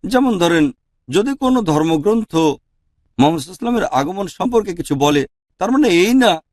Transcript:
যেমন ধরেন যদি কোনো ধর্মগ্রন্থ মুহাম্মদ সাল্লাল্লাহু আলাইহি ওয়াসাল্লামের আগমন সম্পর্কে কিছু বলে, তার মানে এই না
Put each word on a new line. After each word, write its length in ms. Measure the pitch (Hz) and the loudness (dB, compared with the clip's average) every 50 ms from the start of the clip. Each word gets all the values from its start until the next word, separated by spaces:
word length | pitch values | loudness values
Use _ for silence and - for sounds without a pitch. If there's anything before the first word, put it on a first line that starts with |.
| - | -8
যেমন 340 | 185 240 254 277 254 226 | 0 0 0 2 2 0
ধরেন 340 | 180 170 170 170 165 151 139 - _ _ _ _ _ _ - | 0 2 2 2 2 2 0 -2 _ _ _ _ _ _ -4
যদি 280 | 131 185 220 269 269 | -2 -2 -2 -2 -4
কোনো 240 | - 269 254 262 254 | -2 -2 0 0 0
ধর্মগ্রন্থ 720 | 226 160 147 151 156 165 160 156 143 202 220 233 214 _ - | 0 0 0 0 0 0 -2 0 0 0 0 0 -4 _ -2
মুহাম্মদ 240 | 160 160 151 135 - _ _ _ _ _ _ _ _ _ _ _ - | 0 0 0 -2 -4 _ _ _ _ _ _ _ _ _ _ _ 0
সাল্লাল্লাহু 80 | 131 | 0
আলাইহি 200 | 151 165 156 135 | 2 2 -2 -8
ওয়াসাল্লামের 380 | 170 185 - 240 240 240 226 170 | -12 -14 -8 -6 -4 -2 -2 -2
আগমন 420 | - - - 131 156 185 196 202 | -2 -2 -2 -2 -2 -6 -8 -8
সম্পর্কে 460 | 160 - - - 247 240 226 208 196 175 | -10 -6 -6 -4 0 0 0 0 -2 -8
কিছু 220 | - 156 - 147 | -10 -6 -6 -2
বলে, 320 | 135 143 147 147 143 131 - _ _ _ _ _ | 0 0 2 2 0 -2 -4 _ _ _ _ _
তার 140 | _ 180 202 | _ -4 0
মানে 160 | 262 285 302 | 2 2 2
এই 260 | 233 175 170 185 220 247 | 4 4 2 2 4 4
না 280 | 262 247 214 170 160 _ _ | 4 4 4 2 0 _ _